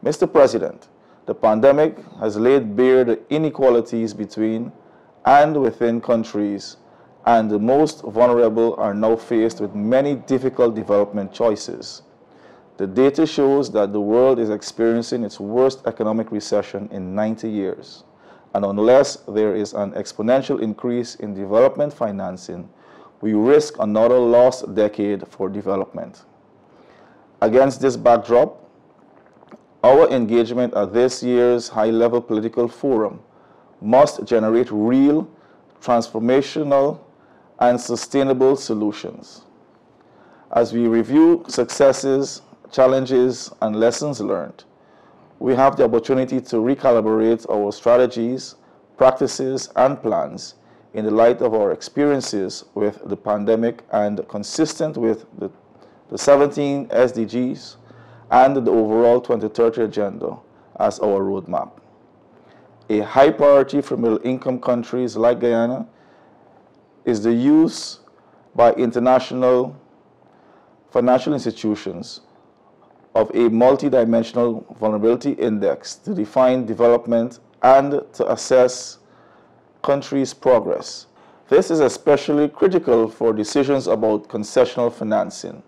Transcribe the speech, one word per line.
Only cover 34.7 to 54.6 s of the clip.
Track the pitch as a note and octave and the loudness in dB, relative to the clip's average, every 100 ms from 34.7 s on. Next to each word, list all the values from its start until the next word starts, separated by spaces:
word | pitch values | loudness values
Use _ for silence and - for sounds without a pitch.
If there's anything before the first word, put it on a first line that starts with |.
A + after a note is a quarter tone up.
real, | G#2+ G#2+ C3 C#3 D#3 - _ _ _ _ _ | -2 0 4 4 2 -4 _ _ _ _ _
transformational, | - B2 A#2 A2 A#2 C3 C#3 D#3 D3+ C#3 C#3 - _ _ _ _ _ _ | -2 -2 0 -6 0 0 0 -6 -2 0 0 -4 _ _ _ _ _ _
and | A#2+ B2 | 0 0
sustainable | A#2+ A#2+ - C#3 C3+ C3 C3 | -2 -8 -4 -2 0 2 2
solutions. | C#3 - G#2+ G#2+ G#2 - - - - _ _ _ _ _ _ _ _ _ _ _ | 2 -2 -4 -4 -6 -14 -16 -20 -20 _ _ _ _ _ _ _ _ _ _ _
As | - A#2 | -2 0
we | A2+ A#2 | 0 0
review | A2+ A2 C#3 E3 E3+ - | 0 2 4 4 4 -2
successes, | - A#2+ - C#3 C3 C#3 C3+ C#3 - _ _ - | -4 -4 2 2 2 0 -2 -2 -10 _ _ -14
challenges, | - C3 C3+ C3 C3 B2+ A#2+ - - | 2 4 4 0 2 2 -2 -12 -6
and | A2 | -6
lessons | G#2+ A2+ A#2+ D3+ C#3 | 0 0 0 -6 -6
learned, | G2 F#2+ C#2+ - - _ _ _ _ _ _ _ | -4 -6 -6 -16 -20 _ _ _ _ _ _ _
we | B2 B2 | -2 2
have | C3+ | 2
the | C3+ | 4
opportunity | B2+ A#2 A2+ C3+ B2+ C3 | 0 0 0 -2 0 -4
to | B2 A#2 | -4 -2
recalibrate | A2+ C3+ C3+ A#2 A2 A2 A2+ A2+ - | 0 0 2 2 2 2 2 0 -2
our | G#2+ G2+ | -4 -2
strategies, | G#2 - B2 B2+ A#2+ A#2 C3 - - _ _ _ _ | -4 0 2 2 -2 -6 -6 -12 -20 _ _ _ _
practices, | C3 B2+ C3+ - C3 C3 - | 2 2 -4 -4 -6 -6 -8
and | - C3 C#3 | 0 0 0
plans | A2+ F#2+ C#2+ F#2+ - - _ _ _ | -4 -4 -6 -10 -18 -20 _ _ _
in | G#2+ | -6
the | G#2+ | -2
light | G#2+ A#2+ A#2+ | 4 4 4
of | B2 | 0
our | A2 G2+ | 0 0
experiences | D#2+ - - D3 C#3 B2 G#2 F#2+ - - | -2 -8 -2 0 0 -4 -6 -6 -8 -14
with | - G#2 G2+ - | -4 -4 -4 -10
the | G2 | -10
pandemic | - G#2 G2+ A2+ A#2 A#2 - | -4 -4 0 0 0 -6 -6
and | G#2 G#2 G#2 A2+ | -4 -2 -4 -10
consistent | G#2 G2+ - | -10 -10 -4